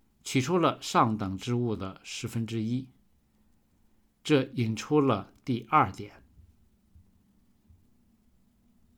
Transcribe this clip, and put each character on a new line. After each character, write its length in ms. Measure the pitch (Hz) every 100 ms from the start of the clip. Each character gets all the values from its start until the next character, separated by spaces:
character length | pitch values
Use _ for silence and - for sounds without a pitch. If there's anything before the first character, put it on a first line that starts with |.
| _ _
取 180 | - 135
出 160 | 131 180
了 240 | 156 110
上 340 | - 175 123 107
等 220 | 98 95
之 160 | 123
物 220 | 120 120 104
的 260 | 95 92
十 240 | - - 113
分 200 | 117 110
之 160 | 113
一， 240 | 110 127 131 _ _ _ _ _ _ _ _ _ _ _ _ _
这 180 | - 143 131 -
引 200 | 113 107
出 240 | - 151
了 320 | 135 101 95 - -
第 220 | 117 -
二 220 | 156 107
点。 320 | - 104 - - - - _ _ _ _ - - _ _ _ _ _ _ _ _ _ _ _ _ _ _ _ _ _ _